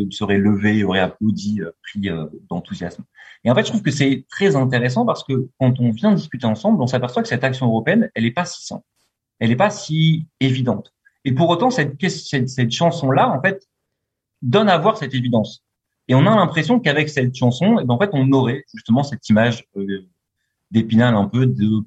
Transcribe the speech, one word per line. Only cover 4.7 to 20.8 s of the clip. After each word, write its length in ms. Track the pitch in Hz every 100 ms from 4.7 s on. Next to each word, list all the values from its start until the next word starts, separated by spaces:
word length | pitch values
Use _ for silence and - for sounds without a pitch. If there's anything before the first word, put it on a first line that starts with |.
| 123 123 214 247
parce 200 | 139 -
que 240 | 131 131 -
quand 220 | 127 127
on 100 | 120
vient 220 | 107 214
discuter 320 | 180 - 123 113
ensemble, 360 | 107 208 196
on 60 | 123
s'aperçoit 340 | 127 123 -
que 60 | -
cette 160 | 123
action 220 | 135 131 120
européenne, 440 | 110 151 220 - 113
elle 100 | 113
est 60 |
pas 140 | 175 175
si 200 | - -
simple. 200 | 202 _ _ _ _ _ -
Elle 120 | 117
est 60 | 123
pas 140 | 208
si 540 | - - 160 160 160 - -
évidente. 540 | 131 131 123 98 - _ _ _ 139
Et 80 |
pour 160 | 127 170
autant, 200 | 170 254
cette, 320 | 175 - - 185
cette, 380 | - - 139 -
cette 240 | - 117
chanson-là, 580 | - 170 - 135 156 247
en 120 | 139
fait, 260 | 190 196 _ _ _ _ _ _ _ -
donne 280 | 127 202 214
à 80 | 165
voir 180 | 202 220
cette 180 | 135
évidence. 520 | 127 123 113 104 - _ _ _ _ -
Et 80 | 131
on 100 | 185
a 80 |
l'impression 460 | 220 170 160 151 247
qu'avec 300 | 160 147 151
cette 260 | 135 123 -
chanson, 420 | 123 120 196 220
eh 60 |
ben, 100 | 127
en 60 | 120
fait, 120 | 202
on 180 | 139 131
aurait 320 | 135 117 127 -
justement 300 | - - 123
cette 240 | 127 - -
image, 380 | 107 117 110 - 101
euh, 320 | 98 98 92 _ _ _ _ _ -
d'Épinal 420 | 113